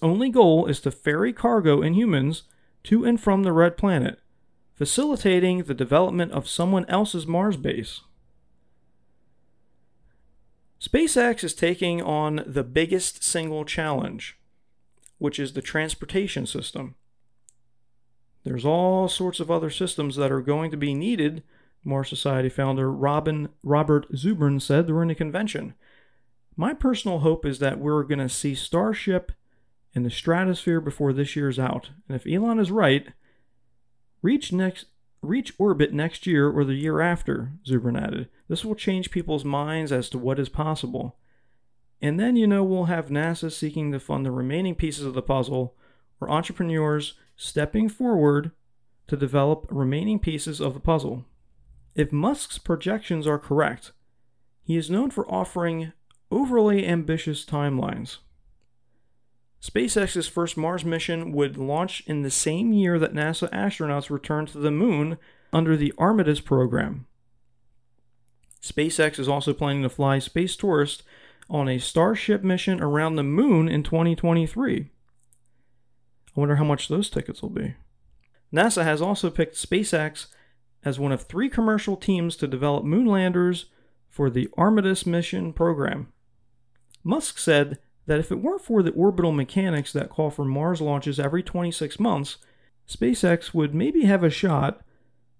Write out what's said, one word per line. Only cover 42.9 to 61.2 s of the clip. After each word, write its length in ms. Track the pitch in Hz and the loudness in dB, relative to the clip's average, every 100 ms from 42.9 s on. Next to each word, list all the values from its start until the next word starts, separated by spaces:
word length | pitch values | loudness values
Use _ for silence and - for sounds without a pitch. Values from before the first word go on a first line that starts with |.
| 170 143 | -2 -2
nasa 440 | 147 160 170 160 | -2 -2 -2 -6
seeking 420 | 156 156 156 151 | -6 -6 -4 -4
to 60 | 139 | -4
fund 260 | - 139 135 | -4 -4 -2
the 60 | |
remaining 440 | 127 127 156 190 165 | -4 -2 -2 -2 -2
pieces 300 | 160 147 143 | -4 -4 -6
of 80 | |
the 80 | 127 | -4
puzzle, 560 | 123 135 123 127 123 - _ _ _ _ | 0 0 0 -2 -4 -8 _ _ _ _
or 100 | - | -2
entrepreneurs 880 | 151 170 185 170 160 151 151 147 - _ _ | 0 -2 -4 -2 0 0 -2 -4 -12 _ _
stepping 500 | - 156 151 214 220 | -6 -4 -2 0 0
forward 640 | - 247 202 147 143 160 - _ _ _ _ - | 0 0 4 4 4 0 -8 _ _ _ _ -8
to 80 | 143 | -4
develop 500 | 139 143 139 156 - | 4 4 6 2 -2
remaining 500 | 139 131 143 202 214 | -2 0 0 0 0
pieces 400 | 165 151 156 151 | 0 -4 -6 -4
of 140 | 143 | -4
the 80 | 135 | -2
puzzle." 440 | 170 160 143 123 - _ _ _ - - - - | 2 2 0 -8 -12 _ _ _ -20 -20 -6 -2
If 180 | 147 | 0
Musk's 460 | 147 190 285 - - | 2 0 -2 -6 -6
projections 640 | - 165 180 214 - 165 151 | -2 -2 -2 -4 -2 -2 0
are 140 | 147 | 0
correct, 520 | - 143 - 123 - - _ _ _ _ _ _ | 0 2 2 -2 -12 -20 _ _ _ _ _ _
he 160 | - 165 | -4 -2
is 140 | 151 | 0
known 180 | 190 269 | 0 0
for 200 | - - | -2 -4
offering 640 | 185 185 180 170 165 160 - _ _ _ | -4 -4 -4 -4 -4 -8 -12 _ _ _
overly 540 | 208 269 247 214 202 185 | -2 2 4 4 4 2
ambitious 560 | 170 156 160 - 147 | 0 0 -2 -2 -6
timelines. 760 | - 147 143 131 101 - 117 - - _ _ _ _ _ _ _ _ _ _ _ _ _ | -4 -2 0 0 -2 -6 -10 -14 -20 _ _ _ _ _ _ _ _ _ _ _ _ _
SpaceX's 680 | - 214 240 214 190 180 160 | -6 -2 0 0 0 -2 -4
first 280 | - 170 160 | -4 -4 -2
Mars 300 | 160 175 160 | -4 -4 -2
mission 480 | 165 - 165 | -4 -2 -6